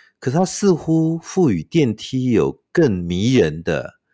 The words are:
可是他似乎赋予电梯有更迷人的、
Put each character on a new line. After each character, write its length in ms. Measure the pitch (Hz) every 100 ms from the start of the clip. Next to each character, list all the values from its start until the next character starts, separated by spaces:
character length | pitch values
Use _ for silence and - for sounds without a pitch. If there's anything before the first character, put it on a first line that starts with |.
| _ _
可 140 | -
是 60 | 147
他 60 |
似 300 | 185 - 202
乎 460 | 165 - 160 160 165
赋 320 | - 190 160
予 100 | 87
电 340 | 78 165 131 -
梯 360 | - 131 127
有 320 | 107 69 - _
更 200 | - 147
迷 440 | 92 87 90 113 127
人 260 | 80 80
的、 380 | 85 73 - - _